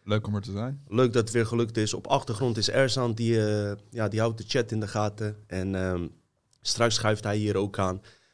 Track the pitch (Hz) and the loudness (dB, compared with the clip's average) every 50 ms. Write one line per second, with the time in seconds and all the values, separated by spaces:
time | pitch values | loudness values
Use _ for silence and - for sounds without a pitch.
0 | _ 101 104 107 104 107 104 104 98 - 98 101 113 131 143 139 - - 101 117 | _ -2 -2 -2 0 -2 -4 -4 -4 -6 -6 -6 -6 -6 -8 -10 -10 -2 2 4
1 | 127 123 113 127 110 113 110 120 113 110 117 117 120 117 113 113 110 104 - 98 | 4 4 4 2 0 2 2 0 0 2 2 0 0 0 0 -2 -2 -2 -2 -6
2 | 104 - - 139 135 - 117 104 135 123 113 113 101 - - 123 135 127 117 131 | -2 0 0 0 2 -2 -4 -2 0 0 0 0 0 0 2 2 2 2 2 0
3 | 123 120 113 110 120 113 113 110 107 107 107 107 104 101 101 101 - - - 117 | 0 -2 0 0 2 2 4 4 4 2 2 0 0 -2 -4 -8 -12 -16 -6 -2
4 | 110 104 104 107 113 117 117 113 104 - - 139 120 113 117 110 104 101 - 110 | -2 0 0 2 0 0 0 -2 -6 -2 0 0 0 0 -2 -4 -4 -2 0 0
5 | 104 104 104 104 110 107 107 104 - _ - 95 92 98 95 95 92 92 90 87 | 0 0 -2 -4 -6 -6 -6 -8 -12 _ -4 -2 -2 0 0 0 0 0 0 -2
6 | 87 78 - _ _ _ _ _ _ _ _ _ _ - - - 117 117 113 113 | -4 -6 -8 _ _ _ _ _ _ _ _ _ _ -4 0 2 2 2 2 2
7 | - 107 107 104 - 110 104 107 107 104 101 95 101 98 - - 98 92 92 95 | 2 2 0 2 0 -2 0 0 0 2 2 2 0 0 0 -2 0 0 -2 -4
8 | - - - _ _ _ | -8 -16 -20 _ _ _